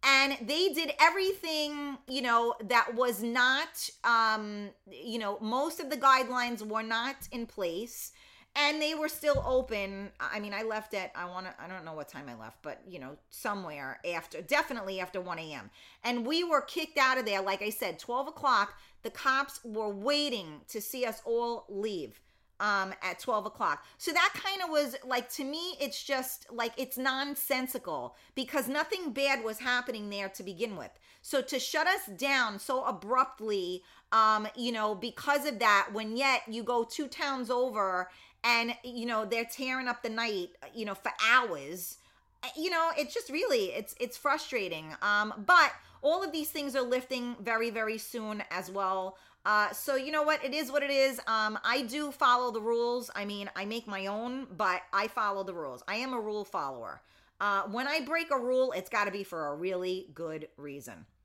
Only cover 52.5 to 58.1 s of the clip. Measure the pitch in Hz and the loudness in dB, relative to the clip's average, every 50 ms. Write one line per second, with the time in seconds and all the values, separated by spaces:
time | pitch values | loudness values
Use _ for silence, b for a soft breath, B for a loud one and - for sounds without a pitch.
52.5 | 220 226 208 220 233 233 240 240 240 254 233 - - - 202 202 208 202 202 202 | -2 -2 0 0 2 2 2 2 0 -2 -4 -6 -6 -6 -6 -6 -6 -6 -8 -8
53.5 | - - 196 202 220 240 233 220 202 190 190 196 202 214 233 247 247 262 269 - | -6 -6 -6 -4 -4 -6 -6 -6 -6 -4 -4 -4 -4 -4 -4 -4 -6 -6 -8 -10
54.5 | 185 160 214 185 180 180 - - - 196 208 220 - 247 220 208 196 196 190 185 | -6 -2 0 0 0 0 -2 -2 0 0 0 0 -2 0 0 0 0 -2 -4 -4
55.5 | 180 170 156 139 127 123 - - 196 220 247 269 262 240 214 214 214 214 202 - | -6 -6 -6 -8 -8 -10 -8 -6 -4 -4 -4 -4 -4 -4 -4 -2 -4 -4 -6 -4
56.5 | - 185 151 139 135 123 113 98 71 - b b b b b b b _ - 208 | -4 -4 -4 -4 -6 -8 -8 -10 -10 -12 b b b b b b b _ 0 2
57.5 | 202 196 190 214 202 233 262 285 294 320 269 247 | 2 2 0 0 -2 -2 -2 0 0 0 0 0